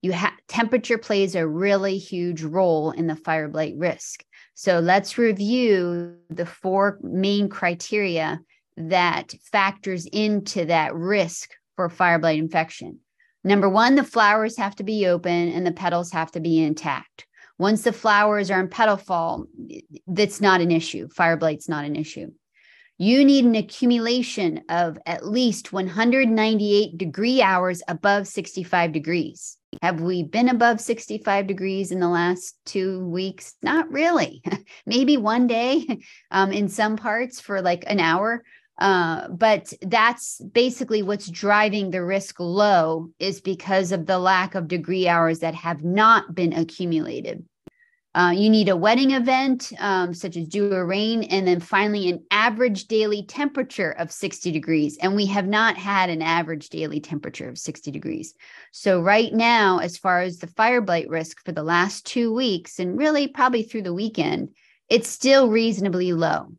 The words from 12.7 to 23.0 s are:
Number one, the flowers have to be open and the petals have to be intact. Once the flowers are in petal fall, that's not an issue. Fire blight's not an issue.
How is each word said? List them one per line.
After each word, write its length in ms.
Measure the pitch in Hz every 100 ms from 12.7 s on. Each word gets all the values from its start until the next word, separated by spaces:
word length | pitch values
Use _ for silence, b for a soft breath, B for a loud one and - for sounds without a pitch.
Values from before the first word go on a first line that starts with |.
| - - - _ _ _ _
Number 260 | 185 202 196
one, 280 | 190 240 269
the 80 |
flowers 520 | 254 233 208 214 220 226
have 200 | 202 202
to 80 |
be 220 | 202 220 190
open 420 | 175 175 175 170
and 180 | 165 180
the 60 |
petals 400 | 170 185 170 175
have 180 | 170 160
to 80 | 180
be 220 | 165 165
intact. 640 | 156 156 160 135 - - - b b _
Once 240 | 190 214
the 100 | 233
flowers 600 | 226 226 208 208 208 190
are 80 | 190
in 80 | 185
petal 280 | 180 220 202
fall, 500 | - 175 165 - - - - - - 151 -
that's 340 | 180 208 -
not 200 | 202 185
an 100 | 170
issue. 380 | 165 165 160 113
Fire 280 | - 170 165
blight's 320 | 160 156 -
not 160 | 156
an 120 | 147 147
issue. 320 | 151 - - - _ b b b b _